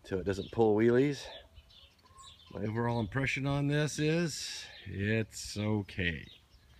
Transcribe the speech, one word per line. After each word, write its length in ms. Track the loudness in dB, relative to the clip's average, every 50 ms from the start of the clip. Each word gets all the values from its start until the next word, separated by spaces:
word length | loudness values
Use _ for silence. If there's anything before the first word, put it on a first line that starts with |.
| -6
so 140 | -4 -4 -2
it 80 | -2
doesn't 260 | -2 -2 -4 -6 -4
pull 240 | 2 4 6 6 6
wheelies. 460 | 6 6 6 6 6 4 2 0 -4 -10 -14 -16 -18 -20 -20 -20 -20 -20 _ -20 -20 -20 -20 _ _ _ -20 -20 -20 -20 -20 -20 -20 -20 -14
My 100 | -8 -6 -4
overall 360 | -2 -2 0 0 0 0 0
impression 460 | -2 0 0 -2 0 0 -2 -2 0
on 220 | 0 0 0 2 2
this 300 | 2 2 0 0 0 0
is, 680 | 2 2 2 2 0 0 -2 -6 -8 -8 -10 -10 -12 -14 -16 -14 -12
it's 720 | -8 -4 -2 0 2 2 2 0 -2 -8 -12 -12 -8 -4
okay. 720 | -2 0 2 0 0 -2 -4 -4 -2 0 0 -2 -2 -10 -16 -20 -20 _ _ -20 -20 -20 -20 -20